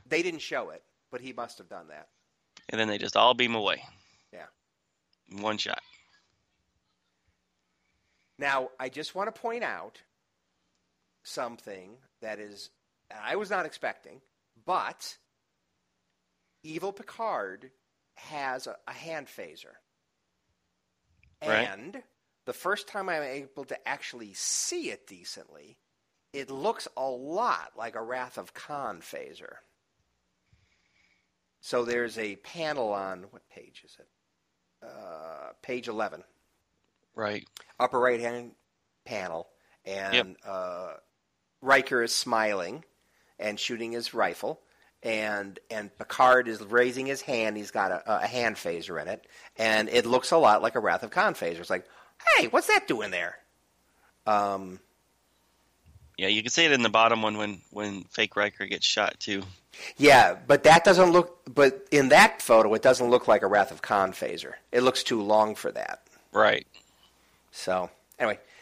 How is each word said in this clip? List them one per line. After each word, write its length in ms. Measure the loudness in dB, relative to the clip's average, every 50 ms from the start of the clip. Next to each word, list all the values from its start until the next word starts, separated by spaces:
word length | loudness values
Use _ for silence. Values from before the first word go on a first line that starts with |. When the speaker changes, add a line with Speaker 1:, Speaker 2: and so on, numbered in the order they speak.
| _
Speaker 1:
they 160 | -4 -4 -2
didn't 180 | -2 -4 -6 -8
show 300 | -10 -8 -8 -8 -8 -8
it, 120 | -14 -18 _ _ _ _ _ -16
but 100 | -16 -14
he 120 | -14 -14
must 260 | -12 -12 -12 -14 -14 -20
have 100 | -20 -20
done 200 | -20 -20 -18 -20
that. 200 | -20 -20 -20 _ _ _ _ _ _ _ _ _ _ -20 -16 -10
Speaker 2:
And 120 | -6 -4
then 80 | -4 -4
they 100 | -4 -6
just 180 | -8 -2 2
all 180 | 4 4 4 4
beam 200 | 2 -2 -2 -2
away. 280 | -4 -2 -2 -4 -4 -8 -20 _ _ _ _ _ _ _ _
Speaker 1:
Yeah. 140 | -20 -20 -20 -20 _ _ _ _ _ _ _ _ _ _ _ _ _ _ _ _
Speaker 2:
In 100 | -14 -8
one 140 | -6 -6 -4 -4
shot. 220 | -6 -8 -8 -10 _ _ _ _ _ _ _ _ _ _ _ _ _ _ _ _ _ _ _ _ _ _ _ _ _ _ _ _ _ _ _ _ _ _ _ _ _ _ _ _ _ _ _ _ _ _ _ _ _ _ _ -6
Speaker 1:
Now, 320 | -2 0 0 0 -2 -4 -10 -12
I 100 | -12 -10
just 260 | -10 -10 -12 -10 -8
want 180 | -8 -8 -8 -8
to 40 | -8
point 240 | -8 -8 -8 -6 -8
out 360 | -8 -10 -10 -14 -18 _ -20 _ _ _ _ _ _ _ _ _ _ _ _ _ _ _ _ _ _ _ _ _ _ _ _
something 680 | _ -16 -10 -10 -10 -10 -10 -16 -18 -18 -18 -18 -18 -20 -20 _ _ _ _ _
that 160 | -12 -12 -12 -12
is, 320 | -14 -16 -18 -20 -20 -20 _ _ _ _ _ _ _ -14 -14 -10
I 140 | -6 -6 -4
was 140 | -4 -4 -4
not 160 | -4 -4 -6
expecting, 540 | -6 -10 -8 -8 -8 -8 _ _ -20 -20 -20 _ _ _ _ _ _ _ _ -6
but 520 | -4 -4 -4 -4 -6 -8 -12 -16 -18 -18 _ _ _ _ _ _ _ _ _ _ _ _ _ _ _ _ _ _ _ _ _ _ _ _ _ _ _ _ _
evil 300 | -18 -12 -12 -8 -8 -8
Picard 800 | -10 -10 -20 -20 -12 -8 -6 -4 -4 -4 -6 -6 -10 -14 -18 -20 _ _ _ _ _ _ _ _ _
has 520 | -20 -20 -14 -12 -8 -8 -8 -8 -8 -10
a, 100 | -14 -16 -16 -16 -18
a 40 |
hand 340 | -18 -16 -14 -12 -12 -12 -12
phaser. 480 | -14 -18 -18 -18 -18 -18 -20 -20 -20 _ _ _ _ _ _ _ _ _ _ _ _ _ _ _ _ _ _ _ _ _ _ _ _ _ _ _ _ _ _ _ _ _ -10
Speaker 2:
Right. 260 | -4 -2 0 0 0 -2
Speaker 1:
And 340 | -8 -14 -16 -18 -18 -18 -20 _ _ _ _ _ _ _ -12
the 60 | -12
first 360 | -12 -8 -4 -6 -6 -6 -8 -12
time 200 | -12 -10 -8 -6
I'm 140 | -6 -6
able 420 | -6 -8 -10 -12 -14 -14 -16 -18 -14
to 240 | -12 -14 -12 -8 -10
actually 440 | -10 -10 -10 -16 -16 -16 -18 -16 -12
see 560 | -8 -6 -6 -4 -4 -6 -6 -6 -8 -8 -10
it 160 | -10 -12 _
decently, 720 | -20 -20 -18 -16 -16 -16 -16 -18 _ -20 -20 -20 -20 -20 _ _ _ _ _ _ _ _ _ _ _
it 180 | -14 -14 -12 -12
looks 380 | -12 -6 -4 -4 -4 -6 -10 -12 -8
a 120 | -8 -6 -6
lot 640 | -6 -8 -10 -8 -4 -2 -2 -2 -2 -4 -6 -12 _
like 180 | -12 -12 -12 -10
a 80 | -12
Wrath 360 | -10 -8 -8 -8 -10 -10 -12 -16
of 160 | -16 -16 -18
Khan 460 | -20 -16 -14 -12 -10 -10 -10 -10 -12
phaser. 560 | -16 -16 -14 -14 -14 -14 -18 -20 -20 -20 -20 -20 _ _ _ _ _ _ _ _ _ _ _ _ _ _ _ _ _ _ _ _ _ _ _ _ _ _ _ _ _ _ _ _ _ _ _ _ _ _ _ _
So 240 | -12 -4 -4 -4 -2
there's 320 | -2 -2 -4 -4 -4 -6
a 200 | -8 -8 -8 -10
panel 560 | -12 _ -18 -12 -8 -6 -6 -4 -4 -4 -4
on, 320 | -4 -6 -6 -8 -10 -12 -16 -20
what 160 | -20 -20 _ _
page 320 | -20 -20 -20 -20 _ -20 _
is 120 | _ -20 _
it? 100 | -20 _ _ _ _ _ _ _ _ _ _ _ _ _ _ _ -20
Uh, 640 | -20 -20 -18 -16 -16 -16 -14 -14 -16 -16 -16 -16 -18 -20 _
page 280 | -12 -10 -10 -8 -8 -8
eleven. 360 | -6 -4 -4 -6 -6 -12 -20 _ _ _ _ _ _ _ _ _ _ _ _ _ _ _ _ _ -10
Speaker 2:
Right. 320 | -8 -6 -6 -6 -8 -12 _ _ -20 -20 _ -6 -4
Speaker 1:
Upper 200 | -4 -2 0 2
right-hand 540 | 2 2 0 0 -4 -6 -8 -8 -12 -16 -20 _ _ _ _ _ _ _ _ _ _
panel. 440 | -12 -10 -8 -8 -8 -8 -10 -12 _ _ _ _ _ _ _ -14
And, 300 | -12 -10 -8 -6 0 0
Speaker 2:
Yep. 120 | 0 0 -2 -10 _ -14
Speaker 1:
uh, 460 | -12 -10 -8 -8 -8 -10 -10 -12 -14 -16 -18 _ _ _ _ _ _ _ _ _ _ _ _
Riker 420 | 2 4 4 4 4 2 0 0
is 120 | 0 0 -2
smiling 720 | -4 -2 -2 0 0 0 0 -2 -2 -4 -6 -10 -14 -16 _ _ _ _ _ _ _ _ _ _ -8
and 200 | -8 -8 -6 -6
shooting 320 | -6 -8 -6 -6 -8 -8
his 220 | -8 -8 -8 -8 -2
rifle. 460 | -2 -2 -2 -2 -6 -8 -10 -10 -10 _ _ _ _ _ _ _ _
And, 560 | -6 -4 -4 -2 -2 -4 -4 -6 -6 -8 -12 -18 _ -12
and 240 | -10 -10 -10 -12 _ -16
Picard 480 | -12 -8 2 4 6 8 8 6 4 0
is 140 | -6 -8
raising 420 | -6 0 2 2 2 2 0 -4 -6
his 140 | -6 -6 -8
hand. 360 | -6 -4 -2 -2 -2 -2 -4 -6
He's 140 | -10 -6
got 180 | -4 -2 -2 -2
a, 320 | -2 -4 -4 -2 -2 -2
a 40 | -2
hand 300 | -4 -2 -2 -2 -2 -2
phaser 440 | -4 -6 -6 -6 -6 -8 -8 -10 -8
in 60 | -8 -8
it. 180 | -10 -10 _ _ -20 -20 -20 -18 _ -2
And 300 | 0 2 2 2 2 2
it 160 | 2 2 2
looks 240 | 4 0 0 2 4
a 60 | 4 6
lot 240 | 8 8 6 6
like 140 | 4 0 -2
a 40 | 0
Wrath 220 | 0 0 0 0
of 80 | -2 -4
Khan 240 | -2 0 0 0 0
phaser. 240 | -2 -4 -4 -4 -6
It's 80 | -6 -6
like, 160 | -6 -6 -6 -12 -20 -20 -20 _ _ _ 2 2 4
"Hey, 100 | 4 2 2
what's 200 | 2 0 2 4
that 180 | 2 2 2
doing 240 | 0 -4 -2 -2 -4
there?" 280 | -4 -4 -4 -6 -8 -12 _ _ _ _ _ _ _ _ _ _ _ _ _ _ _ _ 0
Um, 520 | 2 2 2 2 0 -2 -4 -6 -10 -16 -18 _ _ _ _ _ _ _ _ _ _ _ _ _ _ _ _ _ _ _ _ _ -20 -20 -20 -20 -18 -8
Speaker 2:
Yeah, 120 | -4 -2 0
you 140 | 0 0
can 80 | -2 -2
see 140 | 0 2 4
it 60 | 4
in 100 | 4 4
the 80 | 2 4
bottom 320 | 6 6 6 6 4 2
one 160 | 0 -2 -2 -2
when, 220 | -4 -6 -6 -10 _ _
when 340 | -10 -8 -6 -6 -8 -10 -12
fake 320 | _ -2 -2 -2 -2 0
Riker 300 | -2 -2 -2 -2 -6 -8
gets 200 | -8 -6 -4 -2
shot, 320 | -2 0 0 0 0 -2 -6
too. 240 | -8 -6 -6 -6 -6 -10 -16 -20 _ _ -20 -16 -16 -14 -2
Speaker 1:
Yeah, 400 | 4 8 10 10 10 10 8 4 -2 4
but 180 | 4 4 8 10
that 200 | 10 10 10 10
doesn't 260 | 8 8 8 8 8
look, 280 | 8 6 4 4 -6 _ -16 -4
but 340 | 4 6 6 6 4 0 -4 2
in 200 | 4 4 6 8
that 320 | 10 10 8 8 6 0
photo, 320 | 4 6 8 8 8 6 4
it 80 | 6
doesn't 260 | 6 6 6 6 4 4
look 180 | 4 4 6
like 140 | 6 4 4
a 40 | 4
Wrath 240 | 4 4 4 4 2
of 100 | -2 -10
Khan 300 | -4 0 2 2 2 0
phaser. 400 | -2 -6 -8 -8 -8 -8 -12 -14 -14 -16 _ 0
It 120 | 0 4
looks 200 | 4 4 2 2
too 200 | -2 -2 -2 -2
long 320 | 2 4 4 4 4 4 0
for 180 | -4 -6 -6
that. 300 | -6 -4 -6 -8 -10 -14 _ _ -20 _ _ _
Speaker 2:
Right. 340 | 2 4 6 6 4 2 -4 _ _ -20 _ _ _ _ _ _ _ _ _ _ _ _ _ _
Speaker 1:
So, 360 | -16 -10 -4 -2 -2 -2 -2 -6 -12 _ _ _ _ -4
anyway, 200 | -4 -4 -4 -6 -10 _ -20 -20